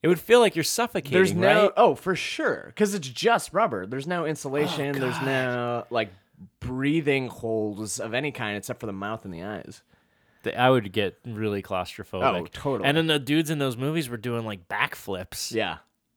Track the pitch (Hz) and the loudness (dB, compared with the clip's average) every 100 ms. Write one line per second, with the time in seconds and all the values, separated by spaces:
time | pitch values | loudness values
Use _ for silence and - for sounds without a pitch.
0 | 156 175 - 240 220 165 147 - 233 190 | 4 2 6 8 8 4 -2 0 0 -2
1 | 139 180 185 165 190 208 202 - 208 135 | 2 4 4 4 6 6 6 6 6 4
2 | 185 180 - - 277 107 - - 208 202 | -2 -2 -4 -2 -2 -2 -8 0 0 0
3 | 135 117 202 233 - 170 220 107 95 127 | -8 -2 2 2 2 0 0 -2 -4 -6
4 | 147 175 156 151 139 139 156 151 143 139 | -4 -2 -2 -4 -2 0 0 -2 -2 -2
5 | 127 123 135 131 127 123 120 120 - 120 | -2 -2 0 0 0 -2 -2 -4 -2 -2
6 | 107 95 _ _ 98 _ 123 127 139 160 | -2 -8 _ _ -20 _ -8 -2 0 2
7 | 147 135 127 - 113 110 107 101 107 - | 2 0 -2 -6 -4 -2 -2 -4 -8 -6
8 | 110 120 147 123 110 104 - - 110 98 | -4 -4 -4 -6 -6 -6 -8 -10 -8 -8
9 | 101 113 98 85 98 101 - - _ _ | -8 -8 -10 -10 -10 -10 -14 -20 _ _
10 | _ _ _ _ - - 127 131 98 104 | _ _ _ _ -6 2 4 4 2 -2
11 | 98 - 123 107 107 101 92 95 90 - | -2 -4 -10 -4 -2 -2 -2 -4 -4 -10
12 | 101 92 127 90 80 - 147 123 139 156 | -8 0 0 0 -6 -6 -4 0 2 2
13 | 160 151 127 151 151 156 135 117 135 160 | 2 0 2 0 0 -2 -2 -2 -2 -2
14 | 131 120 120 117 113 101 87 104 123 - | -4 -6 -4 -4 -6 -10 -8 -2 -2 -4
15 | - 92 92 - - 117 98 78 _ _ | -8 -8 -8 -10 -4 -2 -2 -6 _ _
16 | _ | _